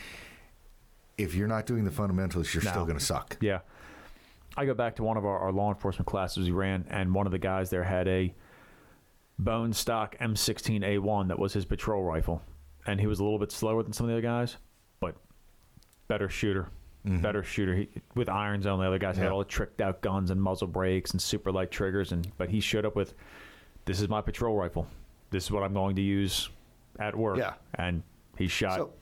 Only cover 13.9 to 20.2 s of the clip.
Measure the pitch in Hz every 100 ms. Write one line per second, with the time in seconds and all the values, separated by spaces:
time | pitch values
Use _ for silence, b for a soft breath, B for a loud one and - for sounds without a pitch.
13.9 | - 117 117 117 120 120 - - _ _
14.9 | _ 87 - - - - - - - -
15.9 | - - 104 98 - 107 95 87 - -
16.9 | - 101 90 95 104 85 - 95 92 98
17.9 | - - 123 113 95 104 101 101 95 95
18.9 | 92 98 92 95 95 98 - 101 - 98
19.9 | 92 101 95